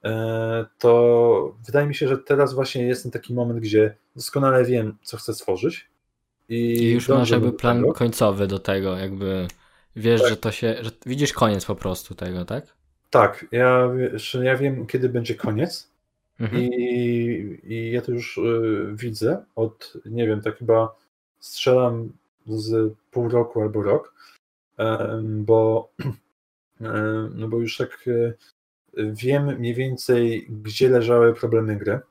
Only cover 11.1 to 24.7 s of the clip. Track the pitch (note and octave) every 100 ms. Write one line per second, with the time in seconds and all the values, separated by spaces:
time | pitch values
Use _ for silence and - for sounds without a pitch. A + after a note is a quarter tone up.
11.1 | C3+ C#3+ - A2+ G2 - F#2+ F#2+ F#2 -
12.1 | F#2+ F2+ F2+ F2 A#2+ - _ _ _ _
13.1 | C3 G#2 - - A#2 B2+ B2+ B2 B2+ B2+
14.1 | A2 - B2+ B2+ C3 C#3 B2+ A2+ B2+ B2
15.1 | A#2+ A#2 A#2 A#2+ G#2+ F3 - - _ _
16.1 | _ _ _ A2+ A#2+ B2 B2 B2 B2 A#2+
17.1 | A#2+ A#2 F#2+ G2+ - - A2+ A2+ A#2+ A#2+
18.1 | A#2+ - - A2+ A2+ A2+ G#2 G2 G#2+ A#2+
19.1 | G#2+ A2 F#3+ - - A2 _ - - G#2+
20.1 | A2+ A2+ G#2 G#2+ - A2+ A2+ A2 - _
21.1 | _ _ _ - - C3+ B2+ B2 A#2 A2+
22.1 | - _ _ A2 A2 A2 A2+ A2 G#2+ _
23.1 | B2 A#2 A#2+ A#2 A#2 G#2+ G#2+ G2+ C#3+ -
24.1 | _ - _ _ _ _